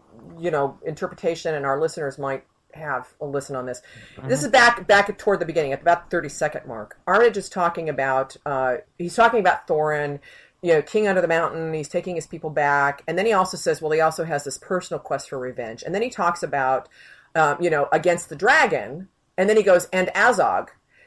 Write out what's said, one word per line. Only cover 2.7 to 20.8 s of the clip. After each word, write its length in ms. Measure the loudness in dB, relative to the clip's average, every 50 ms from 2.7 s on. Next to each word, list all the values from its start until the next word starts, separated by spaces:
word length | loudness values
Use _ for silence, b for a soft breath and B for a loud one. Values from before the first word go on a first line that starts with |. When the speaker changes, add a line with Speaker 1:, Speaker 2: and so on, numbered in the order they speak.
| -18
Speaker 1:
have 400 | -12 -8 -6 -6 -6 -6 -10 _ -12
a 40 | -8
listen 300 | -6 -6 -6 -6 -6 -8
on 120 | -8 -6
this. 140 | -8 -10 -10 B B B B B B B
Speaker 2:
Mm-hmm. 120 | -10 -4
Speaker 1:
This 140 | -2 -2 -2
is 80 | 0 2
back, 380 | 4 6 6 4 4 2 2
back 280 | 4 4 4 4 2 -4 -4
toward 200 | 0 0 0 0
the 60 | -2
beginning, 260 | -2 -2 -2 -2 -2
at 100 | -4 0
about 280 | 2 2 2 2 0 -2
the 60 | -4
thirty-second 500 | -4 -4 -6 -6 -4 -4 -4 -4 -6 -12
mark. 340 | -12 -12 -12 -12 -14 -18 _ _
Armitage 320 | 2 4 4 4 4 2
is 100 | 0 -6
talking 420 | -6 -2 0 0 0 0 -2 -4 -4
about, 460 | -2 -2 0 0 0 0 0 -2 -6 -10 -6
uh, 340 | -4 -2 0 0 0 -2 -2 -6 _ _
he's 180 | -10 -10 -2 2
talking 240 | 4 4 6 4 4
about 280 | 2 2 2 0 -2
Thorin, 520 | -2 0 0 0 0 0 -2 -2 -4 -6 -8 B B B B B B B _ 0
you 100 | 2 2
know, 80 | 2
king 260 | 2 0 0 0 2
under 140 | 2 2 2
the 60 | 2
mountain, 440 | 2 2 0 0 -2 -2 -4 -6 -6
he's 180 | -6 -6 -6 -6
taking 260 | -6 -6 -6 -6 -6
his 100 | -8 -8
people 240 | -10 -12 -10 -10 -6
back, 540 | -2 0 2 2 2 2 2 0 -2 -4 -6
and 120 | -4 -2 0
then 80 | 0
he 60 | 2 2
also 220 | 2 2 0 -4
says, 280 | -4 -2 -2 -2 -2 -2
well, 80 | -2
he 100 | 0 2
also 220 | 2 2 0 -2 -4
has 200 | -4 -4 -4 -4
this 140 | -6 -10
personal 420 | -10 -6 -4 -4 -4 -4 -6 -10 -10
quest 300 | -6 -6 -6 -6 -6 -8
for 80 | -8
revenge. 460 | -8 -8 -8 -8 -8 -10 -10 -12 -12 -8
And 100 | -6 -4
then 80 | -4
he 80 | -4 -4
talks 320 | -4 -2 -2 -2 -2 -2
about, 480 | -4 -4 -2 0 0 0 0 -2 -4 B B B B B B B B B 0
um, 220 | 2 2 2 2 0
you 80 | 0 0
know, 180 | 0 0 0 2
against 380 | 0 2 2 2 0 0 -2 -10
the 60 | -6
dragon, 760 | 0 2 4 4 4 4 4 2 -2 -2 -4 -10 -12 -14 -16 _ _ _ _ _
and 100 | 0 2
then 100 | 4 4
he 60 | 4 6
goes, 240 | 6 6 4 4 2 -2
"And 140 | -2 -2 0 2
Azog." 540 | 2 4 4 4 4 2 2 0 0 -4 -6 -12 _